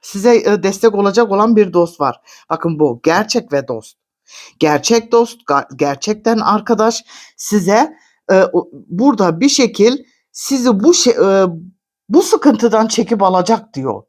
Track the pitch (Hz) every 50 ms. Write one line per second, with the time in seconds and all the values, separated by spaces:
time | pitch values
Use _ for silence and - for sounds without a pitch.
0 | _ - - 196 190 240 240 220 - - 208 202 165 190 196 - - 226 208 202
1 | 208 196 185 226 233 208 196 196 214 233 233 214 208 185 165 175 170 165 170 _
2 | 147 131 120 _ _ _ - - _ _ 160 160 - 170 160 147 151 143 120 120
3 | - 160 165 185 214 214 - 240 - - 143 139 127 - 123 110 107 - _ _
4 | _ _ _ _ _ _ - - - - _ _ - 151 151 147 151 - 233 226
5 | 220 226 - 233 233 233 - _ _ - 143 139 139 _ 135 127 147 143 139 139
6 | - 208 214 214 _ 226 220 214 160 - 202 214 220 - 233 202 220 226 226 -
7 | - _ - - - - _ _ - - 202 208 175 180 202 226 285 311 - _
8 | _ _ _ _ _ - 196 190 151 - - 180 - - - 139 - _ 170 175
9 | 240 285 247 208 196 175 165 165 220 285 - - 254 - 233 - 202 226 254 277
10 | - _ _ _ _ _ _ - - - 269 262 240 254 226 190 208 311 349 -
11 | - 247 226 - 160 196 196 196 190 180 170 165 170 180 _ _ _ _ _ _
12 | _ _ 202 320 403 - - - - 294 233 - 233 233 220 220 220 220 - -
13 | 220 - 226 202 196 185 185 185 180 190 226 220 - _ _ 139 131 131 104 98
14 | -